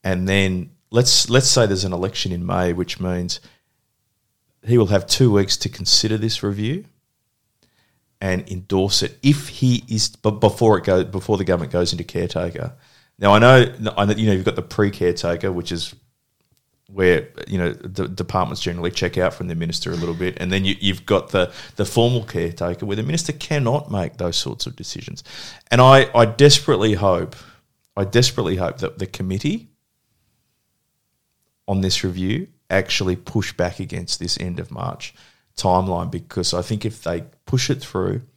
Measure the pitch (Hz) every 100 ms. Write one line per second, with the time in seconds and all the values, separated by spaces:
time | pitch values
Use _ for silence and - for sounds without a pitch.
0 | 95 92 92 98 95 92 85 _ _ 117
1 | 123 - - 123 127 - 110 95 95 90
2 | 92 - 95 87 87 90 90 87 87 -
3 | 90 90 87 - _ _ _ _ _ _
4 | _ _ _ _ _ _ 110 120 98 101
5 | - - 127 101 98 - - - 90 -
6 | 110 107 110 - 104 101 107 165 - _
7 | _ _ _ _ _ _ _ _ _ _
8 | _ _ 95 90 - 92 92 95 98 -
9 | - - 139 143 - - 127 123 - 107
10 | - - 107 104 107 - 117 101 - 92
11 | 92 95 - 101 90 87 76 90 87 87
12 | 87 87 87 80 87 82 82 - _ _
13 | _ _ 101 104 120 131 120 - 107 -
14 | 101 107 110 95 95 - - - 104 98
15 | 90 85 87 85 101 90 85 85 - -
16 | _ _ _ _ _ _ _ _ _ 98
17 | 92 82 - - - 95 87 - - 95
18 | 73 92 87 98 92 - - 87 85 -
19 | 87 90 90 - 87 82 85 82 90 85
20 | 85 82 90 - 90 95 95 95 98 92
21 | - 98 - 98 90 - - - 98 -
22 | 117 123 104 87 85 82 87 90 101 104
23 | 123 165 165 151 - 151 123 143 151 101
24 | 80 - 87 82 - 58 - - - -
25 | - - - - - - _ 117 131 135
26 | 131 120 110 110 143 139 - 110 107 98
27 | 98 87 80 - - _ _ _ _ -
28 | 98 120 127 - 92 92 87 - - -
29 | 92 - 92 95 147 220 - _ _ _
30 | _ _ _ _ _ _ _ _ _ _
31 | _ _ _ _ _ _ - 98 95 -
32 | 95 90 92 127 190 _ _ 95 95 -
33 | 92 90 - 113 98 - 87 - 95 87
34 | 87 - 87 - 90 87 87 - 85 -
35 | - _ _ _ _ - 95 90 92 87
36 | 85 87 - - 87 87 90 104 110 -
37 | - 87 - _ - 131 - - - 95
38 | 92 98 -